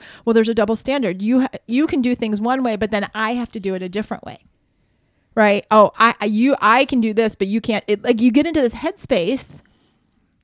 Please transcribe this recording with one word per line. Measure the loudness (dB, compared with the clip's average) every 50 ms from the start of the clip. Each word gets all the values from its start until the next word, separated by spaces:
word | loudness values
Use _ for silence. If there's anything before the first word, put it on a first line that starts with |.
| -12 -20 -16 -8
"Well, | -2 2 2
there's | 4 4 2
a | 2
double | 0 0 0 -2
standard. | -4 -4 -4 -2 -2 -2 -2 -4 -4
You | -2 0 2 2
ha-, | 2 0 -4 -10 _
you | -4 -2 0 0
can | 0 0 0
do | 0 0 0
things | -2 -2 -4 -4 -2
one | -2 -2 -2 0
way, | -2 -2 -2
but | -2 -4 -2
then | -2 -4 -4 -4 -6
I | -6 -4 -4 -4
have | -4 -6 -8
to | -10 -8
do | -6 -6 -6
it | -6
a | -6 -8
different | -6 -6 -6 -8 -10 -12 -12
way." | -16 -20 -20 _ _ _ _ _ _ _ _ _ _ _ _ _ _ _ _ _ _ 0
Right? | 2 2 4 2 0 0 2
"Oh, | 6 6 6 6 4 2
I, | 2 2 2 0
I, | -4
you, | -2 0 2 2 2 2 2
I | 2 2 4 4 2
can | 2 0 0
do | 0 0 0
this, | 0 0 0 0
but | -4 -4 -2
you | -2 -4
can't." | -2 -2 -4 -4 -2 -2
It, | -2 -2 0
like, | 0 2 2
you | 2 2
get | 4 2 2
into | 2 0 0
this | 0 0 -2
headspace | -4 -8 -8 -8 -6 -4 -2 -2 0 0 -2 -2 -4 -6 -10 -20 -20 _ _ _ _ _ _ _ _ _ _ _ _ _ _ _ _